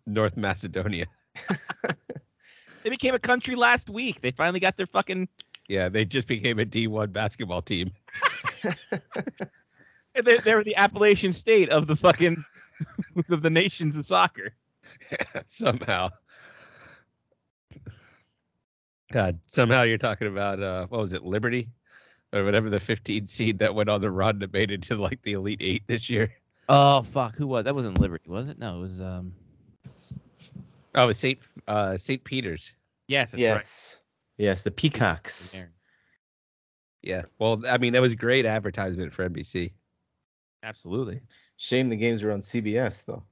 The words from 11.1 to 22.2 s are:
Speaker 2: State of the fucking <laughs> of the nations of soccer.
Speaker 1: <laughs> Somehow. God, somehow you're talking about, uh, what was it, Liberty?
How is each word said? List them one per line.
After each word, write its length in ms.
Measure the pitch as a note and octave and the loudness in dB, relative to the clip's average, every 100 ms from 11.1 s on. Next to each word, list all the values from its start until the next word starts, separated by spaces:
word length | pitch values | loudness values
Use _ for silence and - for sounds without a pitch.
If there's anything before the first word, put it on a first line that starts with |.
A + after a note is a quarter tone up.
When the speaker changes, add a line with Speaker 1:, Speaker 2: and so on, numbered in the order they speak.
| G3+ G3 | 6 2
Speaker 2:
State 380 | F3 - A3 E3+ | -2 4 6 6
of 160 | D3+ D3 | 4 2
the 100 | D#3 | 4
fucking 480 | F3+ - F3 E3 - - - - | 6 6 4 0 -8 -20 -20 -12
<laughs> 440 | D#3+ - - F3+ E3+ | -12 -10 -8 -4 -2
of 100 | E3 | 0
the 80 | D#3+ | 2
nations 480 | E3 F#3+ - D#3 D3+ | 2 2 0 -4 -4
of 80 | |
soccer. 480 | - F#3 F3+ - G2 _ _ _ - - | 0 2 2 0 -14 _ _ _ -20 -20
Speaker 1:
<laughs> 440 | - - - - - | -12 -8 -6 -8 -12
Somehow. 640 | - A3+ B2+ - F#2 F#2 - _ - - - - - - - _ _ _ _ _ _ _ - - - _ _ _ _ _ _ _ _ _ _ - | -4 0 0 0 -2 -2 -6 _ -20 -20 -20 -20 -20 -20 -20 _ _ _ _ _ _ _ -20 -20 -20 _ _ _ _ _ _ _ _ _ _ -4
God, 260 | B2 F#2+ E2+ - | 0 0 -2 -4
somehow 360 | - A#2 C3 | 2 4 6
you're 160 | A#2 A2 | 4 2
talking 300 | A#2+ G2+ G#2+ | 0 -2 -4
about, 340 | G2 G2+ G2 | -2 -4 -4
uh, 240 | G2 F#2 F#2 | -4 -4 -4
what 140 | A#2 | -4
was 120 | G2+ | -4
it, 100 | F2+ | -6
Liberty? 460 | F2+ G#2 A#2 B2 A#2 - _ - _ _ | -4 -2 0 -2 -6 -14 _ -20 _ _